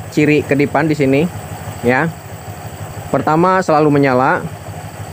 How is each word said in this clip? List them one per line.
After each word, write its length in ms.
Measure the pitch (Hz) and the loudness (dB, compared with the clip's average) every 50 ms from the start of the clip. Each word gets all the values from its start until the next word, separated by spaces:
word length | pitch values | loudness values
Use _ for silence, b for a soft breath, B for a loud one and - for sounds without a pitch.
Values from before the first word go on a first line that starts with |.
| - - | -6 -4
ciri 320 | - 156 151 151 151 143 - | 0 2 4 4 4 2 2
kedipan 420 | - 143 135 143 135 - 139 156 | 2 2 2 2 2 2 0 2
di 80 | 156 147 | 2 2
sini, 320 | 147 135 131 135 139 170 175 - - - - - - - - - - | 2 2 2 4 2 2 0 -4 -8 -12 -12 -12 -12 -12 -12 -10 -2
ya. 300 | - 120 127 135 160 165 160 - - - - - - - - - - - - - - - - - - - | 0 2 2 2 2 0 -4 -8 -14 -16 -16 -14 -14 -14 -14 -14 -14 -14 -12 -12 -12 -12 -12 -12 -6 -2
Pertama, 540 | - 135 - 147 156 165 175 185 185 185 180 | -2 0 2 2 2 4 4 4 4 2 2
selalu 260 | - 156 147 156 151 | 2 4 4 4 4
menyala. 540 | 143 143 139 135 127 127 131 151 175 - - - - - - - - - - - - - - - | 4 4 4 4 4 4 4 2 2 0 -2 -8 -10 -10 -12 -12 -12 -12 -12 -14 -12 -12 -12 -12